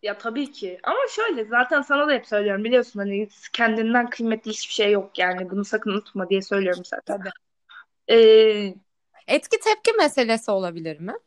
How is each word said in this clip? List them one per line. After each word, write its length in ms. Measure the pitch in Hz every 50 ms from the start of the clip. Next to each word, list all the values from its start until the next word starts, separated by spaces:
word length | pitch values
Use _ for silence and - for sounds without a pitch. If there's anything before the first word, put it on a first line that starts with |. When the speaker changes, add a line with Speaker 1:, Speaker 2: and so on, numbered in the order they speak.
Speaker 1:
Ya 160 | - 208 202 208
tabii 340 | - 233 226 247 285 247
ki. 280 | - - - 180 180 180 _
Ama 140 | - - 494 554 466
şöyle 360 | - - 427 453 359 247 220
zaten 360 | 214 226 240 254 254 320 285
sana 260 | 269 - 285 277 294 302
da 40 |
hep 160 | 285 240 - -
söylüyorum 360 | - 208 202 208 196 196 214
biliyorsun 360 | 226 247 247 233 240 - 202
hani 300 | 202 202 196 196 214 208 _ _ - - _
kendinden 560 | - 240 226 220 220 226 226 233 247 240 240
kıymetli 420 | 240 - 233 226 226 220 _ 220
hiçbir 220 | 214 - - - -
şey 180 | - 214 202
yok 280 | 208 202 190 196 _ -
yani. 300 | 180 180 185 180 185 180
Bunu 160 | 185 202 202
sakın 260 | - - 214 214 214
unutma 380 | 190 208 208 - _ 202 190 175
diye 120 | 196 196
söylüyorum 440 | 190 - 208 196 190 185 180 180 180
zaten. 320 | - - - - - 202 202
Speaker 2:
Tabii. 120 | 190 190 - - _ _ _ _ _ _ - - - _ _ _ _ -
Speaker 1:
Ee, 680 | - 226 226 220 220 220 220 220 214 208 208 196 185 190 _ _ _ _ _ _ _ _ _ -
Speaker 2:
Etki 320 | 240 302 - - - 415
tepki 320 | - 427 427 427 _ -
meselesi 600 | 466 440 349 294 - - 247 220 226 226 - -
olabilir 480 | 208 190 190 175 170 170 165 160 156 147
mi? 140 | 165 190 240 466 _